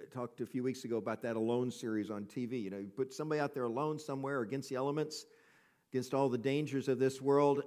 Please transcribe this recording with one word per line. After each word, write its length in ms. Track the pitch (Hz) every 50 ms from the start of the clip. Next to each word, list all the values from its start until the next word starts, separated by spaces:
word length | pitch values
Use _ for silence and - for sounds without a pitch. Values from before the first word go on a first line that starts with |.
I 40 | - -
talked 300 | - 131 123 117 - -
a 60 | 117
few 160 | - - 127
weeks 220 | 123 131 123 127 -
ago 120 | 113 117
about 240 | 113 98 117 110 -
that 160 | - 117 113
Alone 340 | 110 113 117 120 123 127 123
series 400 | 117 - 123 113 110 107 101 98
on 140 | 104 101 104
T 220 | 98 - 135 123
V. 100 | 110 131
You 140 | 123 101 95
know, 80 | 98 98
you 100 | 101 98
put 240 | 95 123 131 131
somebody 300 | - - 151 156 151 151
out 100 | 143 147
there 120 | - 131 123
alone 340 | 117 113 135 151 156 156 151
somewhere 420 | - - 139 139 135 135 143 131
against 300 | 113 98 135 135 131 -
the 60 | 135
elements, 500 | 127 131 143 147 151 151 156 - - - _ - _ _ _ _ _ _ _ _ _ _ -
against 220 | - 127 123 - 143
all 160 | 135 139 131
the 80 | 123 120
dangers 500 | 107 135 139 147 151 123 135 135 - 139
of 100 | 127 120
this 220 | 131 131 131 131
world, 440 | 131 139 139 143 147 143 139 139 139